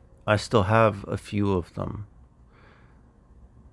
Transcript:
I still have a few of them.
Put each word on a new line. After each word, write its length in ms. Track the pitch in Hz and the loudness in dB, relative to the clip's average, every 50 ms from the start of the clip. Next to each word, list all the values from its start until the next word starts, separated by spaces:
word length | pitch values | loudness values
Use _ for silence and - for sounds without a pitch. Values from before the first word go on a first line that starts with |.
| - _ - - _ | -16 _ -20 -8 _
I 100 | - 107 | 0 0
still 280 | 101 - - - 113 95 | 0 0 0 2 2 2
have 400 | 104 110 113 113 107 101 98 - | 4 4 4 4 2 2 -2 -6
a 100 | - - | -8 -8
few 360 | - - - 107 104 101 98 98 | -8 -8 -6 -4 -2 0 0 0
of 220 | 90 82 - - | 0 -2 -4 -8
them. 320 | 98 95 - - 107 104 - - - - - _ _ - _ _ - - - - - - _ _ - - _ _ _ _ _ - - - - _ - - - | -10 -8 -8 -8 -10 -14 -16 -20 -20 -20 -20 _ _ -20 _ _ -20 -20 -20 -20 -20 -20 _ _ -20 -20 _ _ _ _ _ -20 -20 -20 -20 _ -20 -20 -20